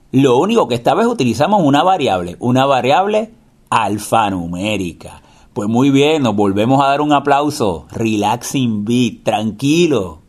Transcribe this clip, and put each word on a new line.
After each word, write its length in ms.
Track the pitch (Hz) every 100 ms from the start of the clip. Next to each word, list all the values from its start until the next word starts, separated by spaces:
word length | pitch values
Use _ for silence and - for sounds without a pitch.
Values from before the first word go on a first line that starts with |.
| _
Lo 260 | 131 139 131
único 300 | 190 233 127
que 80 | 120
esta 180 | -
vez 140 | 160 233
utilizamos 540 | 233 123 110 160 208
una 200 | 147 143
variable, 540 | 180 190 120 92 87 87
una 260 | 120 127
variable 720 | 139 143 120 160 196 214 226 - _ _ -
alfanumérica. 1500 | 120 104 104 - 113 104 92 85 90 104 104 90 - - - - _ -
Pues 160 | - 104
muy 220 | 117 139
bien, 320 | 135 147 156
nos 140 | 123 104
volvemos 440 | 101 98 113 135
a 60 | 139
dar 140 | 143
un 120 | 151
aplauso. 760 | 143 143 139 147 147 110 80 -
Relaxing 920 | - 113 107 104 120 - 143 120 104
beat, 400 | 104 123 117 87
tranquilo. 960 | 117 107 110 104 139 165 175 123 90 80